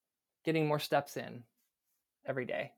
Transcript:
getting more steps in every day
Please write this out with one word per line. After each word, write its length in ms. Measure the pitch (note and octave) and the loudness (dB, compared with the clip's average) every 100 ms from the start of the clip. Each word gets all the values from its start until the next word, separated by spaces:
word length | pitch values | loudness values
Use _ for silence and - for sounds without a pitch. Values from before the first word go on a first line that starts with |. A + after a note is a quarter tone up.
| _ _ _ _ | _ _ _ _
getting 240 | - D#3+ D3+ | 0 2 4
more 120 | D3 | 2
steps 380 | - D3 - C#3 | 2 0 0 -6
in 260 | A#2 A#2 A#2 _ _ _ _ _ _ _ - | -8 -10 -16 _ _ _ _ _ _ _ -4
every 200 | C3 B2 | -2 -2
day 280 | - - | -4 -4